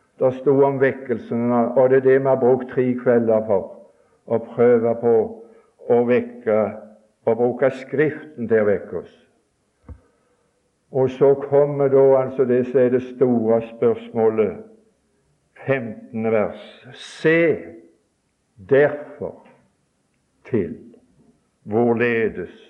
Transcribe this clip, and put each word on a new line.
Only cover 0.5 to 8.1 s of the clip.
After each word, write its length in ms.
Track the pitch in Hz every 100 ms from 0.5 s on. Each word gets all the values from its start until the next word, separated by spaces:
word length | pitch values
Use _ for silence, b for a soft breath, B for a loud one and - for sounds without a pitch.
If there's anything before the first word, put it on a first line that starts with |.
| 135 139
om 120 | 135
vekkelsen, 680 | 135 127 - 110 - 117 120
og 360 | 120 117 135 127
det 140 | 135
er 60 | 131
det 100 | 135
vi 80 | 135
har 120 | 127
brukt 240 | 123 127 127 -
tre 140 | 127 123
kvelder 440 | 131 120 113 110 110
for, 240 | 98 - - b b b b -
å 120 | 113 -
prøve 460 | - 120 120 117 117
på 180 | 120 113 101 - B B B B - 120
å 80 |
vekke, 600 | 120 123 - - 120 107 101 - - - _ _
å 100 | - 113
bruke 320 | 123 123 135 -
Skriften 720 | - 135 151